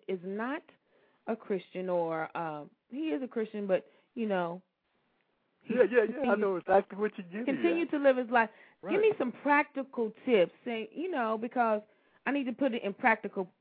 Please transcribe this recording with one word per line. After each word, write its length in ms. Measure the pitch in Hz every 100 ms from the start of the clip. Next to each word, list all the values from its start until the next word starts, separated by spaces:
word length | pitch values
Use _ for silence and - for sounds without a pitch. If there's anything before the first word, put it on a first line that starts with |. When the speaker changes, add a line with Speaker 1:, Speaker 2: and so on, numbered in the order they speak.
| -
Speaker 1:
is 120 | 185
not 380 | 180 202 233 311 - _ _ _ _ _ -
a 80 | 226
Christian 540 | - 196 - 180 185
or, 400 | 175 165 160 160 -
uh, 260 | 165 151 147 _ _
he 180 | 247 320
is 140 | 294
a 40 | 262
Christian, 380 | 240 214 214 202
but, 200 | 185 - _ _
you 140 | - 220
know, 340 | 190 175 180 - _ _ _ _ _ _ _ _ _
he 100 | -
Speaker 2:
Yeah, 80 | 233
yeah, 140 | 214 240
yeah. 60 |
I 20 | 214
Speaker 1:
continues 340 | 247 262 202
Speaker 2:
know 160 | 208 180
exactly 400 | 175 190 196 196
what 120 | 214 -
you're 80 | 175
getting 180 | 190 247 269
Speaker 1:
continue 300 | 339 339 330
Speaker 2:
at. 60 |
Speaker 1:
to 60 | 302
live 200 | 277 254
his 120 | 240
life. 200 | 240 220 - - _
Give 80 | 262
Speaker 2:
Right. 100 | 359
Speaker 1:
me 100 | 440 415
some 140 | 254
practical 800 | - 277 285 294 277 269 - 220 - -
tips, 260 | 226 170 -
say, 240 | - 226 214
you 160 | - 370
know, 280 | 320 226 220
because 400 | 233 254 226 214 214 _ _ _ -
I 40 |
need 140 | 277 254
to 80 |
put 220 | 247 277 226
it 80 |
in 100 | 202
practical 560 | 196 254 220 202 196 180 _